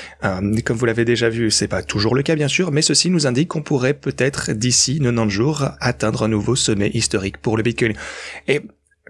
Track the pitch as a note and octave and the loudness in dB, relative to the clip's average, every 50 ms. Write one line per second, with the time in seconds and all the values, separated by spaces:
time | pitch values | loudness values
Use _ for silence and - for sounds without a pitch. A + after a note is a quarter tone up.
0 | - - - - - G#2 F#2 F#2 G2 G2+ A2 A2 A#2+ - B2 A2+ B2+ A#2 A2 A#2 | -14 -16 -8 -4 -2 -2 0 0 0 0 0 0 0 0 0 0 2 2 2 2
1 | A#2 A#2 B2 G#2+ A#2 A#2 A2+ A#2 A#2 G#2+ G#2 - G#2 - - F#2 F2 - - G#2 | 2 2 2 2 2 0 0 0 0 0 2 0 0 0 -2 -4 -4 -4 -2 -2
2 | G2 A2+ A#2 C3+ C#3+ - E3 D3+ D3+ C#3 - - F#3 F3 C#3 D3 D#3+ - C#3+ C#3+ | 0 2 2 2 2 2 0 0 0 0 0 0 0 0 0 2 2 2 2 2
3 | - E3+ F#3 E3+ D3 C3+ B2 A#2+ E3 F3 - E3 D3 - D3+ C3 B2 C3 C3 - | 2 2 2 2 2 2 2 2 0 0 -2 -4 -2 0 0 2 2 2 0 0
4 | - C#3+ C3+ - B2+ C3+ C#3 - - - - A2 A2+ B2 A#2+ - - - C3 D#3+ | -4 -4 -2 0 0 0 0 -2 -4 -4 -4 -2 0 0 2 2 2 0 0 0
5 | C#3 A#2+ A#2+ A#2 A2+ G#2+ G2 G2 A#2 D3 D#3 C#3+ C#3 - - - - B2 A#2+ - | 0 2 2 2 0 0 0 0 0 0 0 0 -2 -4 -4 -2 -2 -4 -2 0
6 | - G#2+ A#2 B2 A#2 A2 A2 G#2 G2+ B2 A#2+ C3 - - A2+ G2 G2+ - - A#2 | -2 -2 0 0 0 0 0 0 0 0 0 0 0 0 0 2 0 0 0 0
7 | G#2+ - - G#2 F#2+ F#2+ - - - B2 A2 A2 G#2+ A#2+ A2+ - B2 A2+ G#2+ - | -2 0 0 -2 -2 -4 -6 -6 -2 -2 0 0 0 0 0 0 0 0 0 -2
8 | - - - - - - - - - - C3+ D3 - - - _ _ _ _ _ | -8 -12 -14 -14 -14 -14 -16 -6 -2 0 0 0 -2 -6 -16 _ _ _ _ _
9 | _ | _